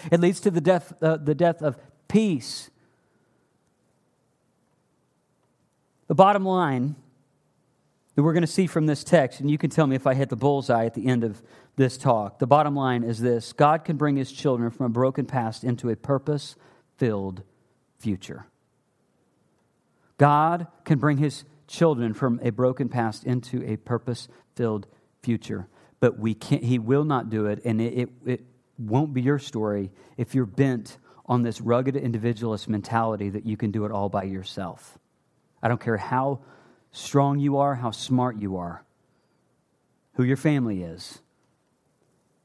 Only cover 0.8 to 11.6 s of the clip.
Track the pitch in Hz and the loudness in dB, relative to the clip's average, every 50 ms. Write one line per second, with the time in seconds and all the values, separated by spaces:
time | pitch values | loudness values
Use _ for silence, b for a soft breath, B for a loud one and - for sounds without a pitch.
0.8 | - - - - 165 160 160 151 147 147 151 139 170 170 165 - 156 147 120 - | 0 -4 -6 -2 0 2 2 2 0 0 2 4 4 2 2 2 0 -2 -2 -4
1.8 | B B B _ _ - - 214 220 208 165 123 - - - - - - _ _ | B B B _ _ 0 2 2 4 4 2 -2 -4 -6 -12 -12 -14 -16 _ _
2.8 | _ _ _ _ _ _ _ _ _ _ _ _ _ _ _ _ _ _ _ _ | _ _ _ _ _ _ _ _ _ _ _ _ _ _ _ _ _ _ _ _
3.8 | _ _ _ _ _ _ _ _ _ _ _ _ _ _ _ _ _ _ _ _ | _ _ _ _ _ _ _ _ _ _ _ _ _ _ _ _ _ _ _ _
4.8 | _ _ _ _ _ _ _ _ _ _ _ _ _ _ _ _ _ _ _ _ | _ _ _ _ _ _ _ _ _ _ _ _ _ _ _ _ _ _ _ _
5.8 | _ _ _ _ _ - 160 139 190 196 202 202 190 190 185 185 175 147 135 127 | _ _ _ _ _ 2 6 8 8 8 8 4 2 2 2 2 2 2 2 0
6.8 | 123 147 147 - - _ _ _ _ _ _ _ _ _ _ _ _ _ _ _ | -2 -2 -4 -8 -14 _ _ _ _ _ _ _ _ _ _ _ _ _ _ _
7.8 | _ _ _ _ _ _ _ - 143 165 156 180 170 156 - - 190 160 - 165 | _ _ _ _ _ _ _ 2 2 4 4 2 2 0 2 0 0 0 2 0
8.8 | 156 151 147 - - - 180 160 135 123 - - 135 147 151 147 - 143 - - | 2 2 0 -2 0 4 4 4 4 4 0 -2 -2 0 0 2 0 0 2 2
9.8 | 156 135 131 127 - 143 131 135 139 - 131 110 131 143 143 139 123 - 120 117 | 2 2 2 2 2 2 2 2 0 -2 -2 0 2 2 2 2 2 2 2 2
10.8 | 113 117 - 117 98 131 127 120 117 110 101 - - b b b | 2 0 -2 -2 0 0 2 2 0 -2 -4 -6 -16 b b b